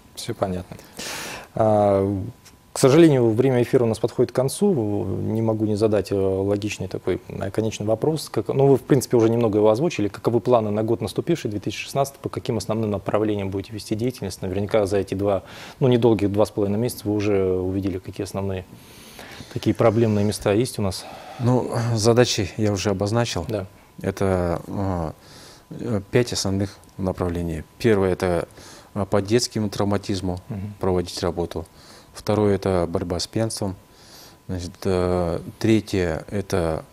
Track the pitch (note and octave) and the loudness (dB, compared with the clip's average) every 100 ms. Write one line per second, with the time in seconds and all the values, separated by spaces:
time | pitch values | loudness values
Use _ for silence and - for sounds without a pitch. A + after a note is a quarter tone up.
0 | - - - A2 G2 F#2 - - - - | -20 -14 -10 -4 -4 -4 -8 -16 -18 -14
1 | - - - - - - A2 G#2+ G2+ G2 | -12 -10 -10 -12 -10 0 4 4 4 4
2 | G2 G2 F#2 - - - _ - C3+ D3+ | 2 -2 -6 -12 -20 -20 _ 2 6 8
3 | E3 C3 A#2 A2 C3+ B2 A#2+ C3 A#2 G#2+ | 8 6 4 4 4 4 4 2 2 0
4 | A#2+ - A#2+ - C3 - G3+ D3+ G#2 G2+ | -2 0 0 2 -2 2 2 2 0 -2
5 | G2 G2+ G2+ A2 A2+ A2 G#2+ G#2 A2 G#2 | -2 -2 -2 0 0 0 0 2 4 2
6 | F#2+ G2 F#2+ F#2+ G2 G2+ G#2 - F#2+ - | 2 0 2 2 0 0 -2 -6 -8 -6
7 | - F2+ - - G2 A2 A2 - G#2+ A2+ | -4 -4 -6 -8 -4 -2 -4 -4 -2 0
8 | C#3+ D#3 - - - C3+ C#3 C3+ - C3+ | 0 -2 -4 -6 -2 4 6 4 4 2
9 | - A#2+ A2+ A#2 A2+ G#2 G#2+ A2 E3+ - | 4 4 4 4 2 4 4 4 0 -2
10 | G2+ - A#2+ A#2 B2+ A#2+ G#2+ G#2 A2 A#2 | -4 -2 0 0 4 2 2 -2 0 0
11 | G#2 - C#3 E3 A#2 G#2 A2 - - C#3 | -2 -4 -2 -2 -2 -6 -6 -8 -6 -2
12 | C#3 - - - - A2+ - A2 A2 G2 | -2 -4 -8 -8 -4 -4 -2 -2 -2 -2
13 | - G#2 G#2+ G2+ G2 G2 G2 G#2+ - G#2+ | 0 0 0 0 -2 -6 -8 -12 -6 -4
14 | B2 - G2 - F#2+ F#2+ G2+ A2 G2 G2+ | -4 -4 -8 -6 -4 -2 0 2 2 0
15 | F#2 F#2+ G2+ F#2 - - - - C3 B2 | -2 -2 0 0 -4 -18 -16 -2 2 4
16 | A#2 G#2 G2+ G2+ G#2 - G2+ G#2 A#2+ - | 4 4 2 2 0 0 -2 0 -2 -4
17 | G#2 G#2 G#2 G2 F#2+ F#2 F#2 G2 F#2+ F2+ | -2 0 0 0 0 0 -2 -2 -4 -6
18 | - F#2+ F#2+ G2 G2 F#2 - - - - | -10 -10 -8 -6 -6 -6 -10 -20 -20 -20
19 | - - - - - - A2+ G#2 A#2 G#2+ | -20 -20 -18 -18 -12 -4 -2 4 4 4
20 | A2+ G#2 G#2 - G#2+ G2+ C3 - G2 - | 2 2 0 0 0 0 0 -2 -4 -6
21 | - - - - A#2+ B2+ - A#2+ A#2 A2+ | -12 -16 -16 -4 0 2 0 -4 -2 2
22 | A2 A#2 A#2+ - F#2 - G#2 G2 G2+ F#2+ | 4 6 4 2 -4 -2 -2 0 -2 0
23 | G2+ A2+ A#2+ F2+ E2 G2+ F#2 - - - | 0 0 -2 -4 -4 -6 -6 -16 -20 -8
24 | F#2+ F#2+ G2 F#2 F2 E2 - G2 F#2+ F2 | -6 -2 0 0 0 -4 -6 -6 -4 -4
25 | D#2+ - - - - - - D#3 A#2+ G#2 | -6 -10 -20 -20 -20 -20 -20 -12 -6 -6
26 | G2 A#2+ A#2+ - G2+ G2 G2+ - - - | 0 0 2 -2 -2 -2 -4 -6 -20 -6
27 | F#2 F2+ F2+ E2+ E2+ D#2 - - A#2 G2+ | -4 -2 -2 -2 -4 -6 -10 -2 2 4
28 | F#2+ F2 F#2 E2+ - - - - - G#2 | 2 2 0 0 -2 -12 -20 -20 -10 -6
29 | F#2+ G2+ G2 A#2+ - A2+ G#2 - G2+ G2+ | 0 0 2 0 0 -4 -4 -2 0 -2
30 | G2 F#2+ F#2 F2+ - G#2 G#2 G2+ F#2+ F#2 | -2 -4 -4 -6 -8 -10 -10 -4 0 0
31 | F2+ - F2+ E2+ E2 E2 - - - - | -2 -4 -4 -2 -4 -6 -12 -18 -20 -20
32 | - - - G#2 G#2 F#2+ G2 F#2 E2 F#2 | -20 -12 -2 2 4 2 2 0 0 -2
33 | F2+ F2 - A2 A2+ - G2+ F#2 - - | -2 -4 -4 -2 -4 -4 -6 -8 -16 -20
34 | - - - - - F#2 F2 - G2 F#2 | -20 -20 -20 -20 -10 -8 -8 -6 -2 0
35 | F2+ F2+ E2+ F2 - - A2 A2 G2 G2 | 2 0 0 -4 -8 -2 2 2 2 0
36 | F2 D#2 - G#2 F#2+ F#2+ E2 D#2+ - | 0 -2 -6 -8 -2 -2 0 -4 -8